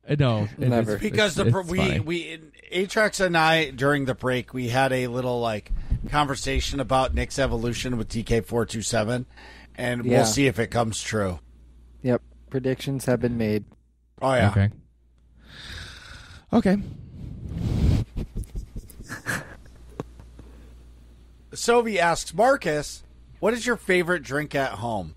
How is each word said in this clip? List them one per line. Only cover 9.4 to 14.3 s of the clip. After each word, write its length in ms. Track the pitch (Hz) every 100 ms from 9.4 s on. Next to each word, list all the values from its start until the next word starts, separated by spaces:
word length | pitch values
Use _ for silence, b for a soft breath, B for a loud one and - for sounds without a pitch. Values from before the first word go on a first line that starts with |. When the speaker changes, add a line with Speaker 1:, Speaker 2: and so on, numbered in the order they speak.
| B B B
Speaker 3:
and 300 | - 123 120
Speaker 2:
Yeah. 140 | 120 120
Speaker 3:
we'll 80 | 113
see 200 | 110 139
if 100 | 117
it 80 | 113
comes 300 | 117 113 101
true. 380 | - 110 95 87 - - - - - -
Speaker 2:
Yep. 180 | 131 120 - - -
Predictions 560 | 135 127 127 - 135 -
have 140 | 123
been 180 | 120 117
made. 260 | 110 107 101 - _ _ _ -
Speaker 3:
Oh, 140 | 131